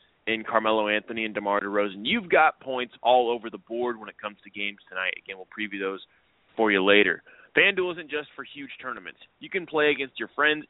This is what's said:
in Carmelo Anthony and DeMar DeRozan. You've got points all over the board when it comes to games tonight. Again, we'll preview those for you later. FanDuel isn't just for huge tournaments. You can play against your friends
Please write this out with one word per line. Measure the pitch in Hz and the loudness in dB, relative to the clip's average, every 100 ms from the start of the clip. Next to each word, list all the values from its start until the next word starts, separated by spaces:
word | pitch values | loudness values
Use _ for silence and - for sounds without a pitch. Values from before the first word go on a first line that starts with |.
| _ _ - | _ _ -4
in | 110 | -4
Carmelo | 107 113 110 110 104 | 0 2 2 2 2
Anthony | 107 - 113 | -2 -4 -6
and | 110 | -6
DeMar | 104 101 101 | -4 -2 -2
DeRozan. | 98 104 104 95 | 0 -2 -2 -4
You've | 117 226 180 | -4 -4 0
got | 175 151 - | 2 2 0
points | 131 127 123 - | -6 -6 -6 -2
all | 117 127 117 | 4 4 4
over | 120 110 | -2 -6
the | 101 | -12
board | - 117 123 113 | -8 -4 -4 -6
when | 104 | -10
it | - | -12
comes | 107 101 | -12 -12
to | 101 | -16
games | 104 101 101 - | -10 -8 -10 -12
tonight. | 92 92 - | -6 -4 -6
Again, | - 95 | -10 -16
we'll | 92 | -14
preview | - 107 98 | -10 -8 -4
those | 95 95 - _ _ _ _ - | -6 -6 -12 _ _ _ _ 0
for | 110 | 2
you | 98 | 4
later. | 98 101 95 85 - - - - | 6 6 6 2 -6 -20 -2 4
FanDuel | 185 190 180 | 4 2 -4
isn't | 170 151 | -6 -8
just | 147 147 | -10 -10
for | - | -14
huge | 127 147 139 - | -16 -16 -18 -14
tournaments. | 131 110 87 - _ _ | -12 -12 -14 -20 _ _
You | 156 | -10
can | 190 165 | -8 -4
play | 156 151 | 2 2
against | 135 135 - | 2 -4 -8
your | 110 | -8
friends | - 147 151 | 0 0 0